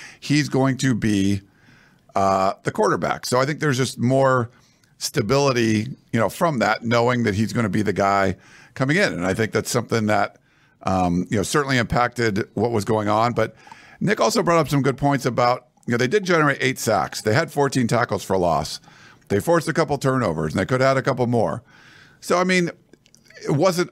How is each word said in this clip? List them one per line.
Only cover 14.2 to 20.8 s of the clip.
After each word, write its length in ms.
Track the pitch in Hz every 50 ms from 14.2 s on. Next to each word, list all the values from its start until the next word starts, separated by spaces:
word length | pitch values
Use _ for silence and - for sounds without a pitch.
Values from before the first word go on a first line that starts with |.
also 220 | 226 226 - 247 170
brought 160 | 175 170 165
up 100 | 151 -
some 120 | 147 139
good 160 | 127 139 123
points 280 | - 143 143 143 127 -
about, 420 | 127 113 131 123 120 123 - - _ _ _ _
you 40 | -
know, 60 | 120
they 100 | 117 127
did 160 | 127 202 214 190
generate 340 | 185 175 160 151 143 135 -
eight 180 | 123 131 131 -
sacks. 420 | - 113 107 90 65 - - -
They 120 | - 107 107
had 180 | 151 165 147
fourteen 360 | - 147 139 135 - 131 120
tackles 360 | 107 120 113 120 - 107 92 -
for 140 | - 95
loss. 420 | 92 87 85 78 71 78 - - - - - - - - - - _ _
They 120 | - 196 202
forced 280 | - 170 170 165 -
a 60 | 165 147
couple 240 | 170 156 143 147
turnovers, 560 | 131 - 135 131 131 117 90 80 78 80 80 80
and 60 | 101
they 60 | 95
could 140 | - 127 127